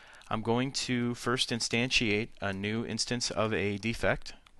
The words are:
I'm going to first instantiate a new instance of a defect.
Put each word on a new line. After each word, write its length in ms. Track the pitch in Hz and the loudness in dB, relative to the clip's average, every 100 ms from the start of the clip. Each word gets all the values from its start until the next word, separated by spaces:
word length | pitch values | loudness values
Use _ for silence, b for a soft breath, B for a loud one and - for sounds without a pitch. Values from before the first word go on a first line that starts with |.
| B B B | B B B
I'm 100 | 123 | -4
going 300 | 110 117 135 135 - | 2 2 2 -2 0
to 300 | 123 120 120 | 0 0 0
first 340 | - 123 - | 0 2 2
instantiate 760 | 117 - 117 127 - 113 104 117 - | 0 0 0 2 2 4 2 0 -4
a 120 | 98 | -4
new 340 | 95 104 110 117 | -2 -2 -2 -2
instance 460 | 110 - 123 - | -2 -2 -2 -2
of 200 | - 110 | 0 2
a 240 | 98 98 101 | 2 2 0
defect. 580 | 113 117 98 135 - - - - | -2 0 2 0 -2 -12 -18 -12